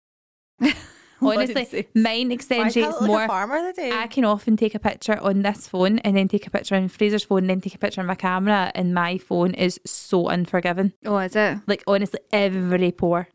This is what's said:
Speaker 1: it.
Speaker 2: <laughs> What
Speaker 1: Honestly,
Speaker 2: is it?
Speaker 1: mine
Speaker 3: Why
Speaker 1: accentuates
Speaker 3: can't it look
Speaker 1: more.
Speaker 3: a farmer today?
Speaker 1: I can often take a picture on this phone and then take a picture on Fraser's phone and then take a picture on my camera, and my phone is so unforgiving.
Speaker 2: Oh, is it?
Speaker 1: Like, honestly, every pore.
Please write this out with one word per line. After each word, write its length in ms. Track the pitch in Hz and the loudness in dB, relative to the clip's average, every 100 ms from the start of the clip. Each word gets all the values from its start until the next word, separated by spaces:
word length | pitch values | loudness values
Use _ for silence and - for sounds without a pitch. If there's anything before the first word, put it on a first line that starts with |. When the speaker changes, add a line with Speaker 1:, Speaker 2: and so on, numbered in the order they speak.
| _ _ _ _ _ - | _ _ _ _ _ -2
Speaker 1:
it. 160 | 277 - | 0 0
Speaker 2:
<laughs> 120 | - - _ - | -10 -20 _ -2
What 180 | 254 220 | 0 2
Speaker 1:
Honestly, 240 | 254 247 | 0 -2
Speaker 2:
is 120 | 240 - | -4 -6
it? 200 | 214 220 | -2 2
Speaker 1:
mine 340 | 226 226 247 | 2 0 -2
Speaker 3:
Why 40 | |
Speaker 1:
accentuates 400 | 240 - 247 226 | -4 -2 0 2
Speaker 3:
can't 220 | 240 208 220 | 2 0 0
it 60 | |
look 60 | 208 | 2
Speaker 1:
more. 180 | 214 220 | 2 0
Speaker 3:
a 20 | |
farmer 340 | 185 214 294 359 | -2 -2 -4 -4
today? 200 | 370 269 | -4 -4
Speaker 1:
I 160 | 220 226 | -4 -4
can 180 | 269 220 | 0 2
often 320 | 208 - 214 | 2 2 2
take 160 | 220 | 2
a 60 | 214 | 0
picture 400 | 214 - - 214 | -4 -2 -2 -2
on 220 | 202 196 | 0 0
this 240 | 196 214 - | 0 -4 -4
phone 320 | 185 185 220 | 0 2 2
and 180 | - 196 | 2 2
then 100 | 190 | 2
take 200 | 208 - | 0 -2
a 20 | |
picture 240 | - - | -6 -2
on 140 | 196 185 | 0 0
Fraser's 360 | - 208 208 | 0 0 2
phone 180 | - 190 | 0 2
and 60 | 185 | 2
then 100 | 185 | 0
take 140 | 185 - | -4 -6
a 20 | |
picture 240 | 208 - | -6 -4
on 60 | 180 | -6
my 80 | 190 | -4
camera, 560 | 185 185 196 208 180 | -2 0 2 2 0
and 180 | - 180 180 | -2 0 0
my 240 | 175 180 | 0 -4
phone 340 | - 175 180 | -2 0 0
is 260 | - 185 - - | 0 -2 -2 -8
so 440 | - - 180 170 | -10 -2 0 2
unforgiving. 640 | 175 175 185 175 175 196 - 220 | 0 0 -2 0 0 -2 -2 -4
Speaker 2:
Oh, 140 | 202 | -2
is 160 | 185 208 | 0 0
it? 240 | 208 190 - | 0 -2 -4
Speaker 1:
Like, 160 | 196 - | -2 0
honestly, 340 | 202 202 - - | 0 0 -6 -2
every 580 | 208 202 190 180 180 180 | 0 0 0 0 2 2
pore. 360 | 175 175 170 175 | 0 0 0 -2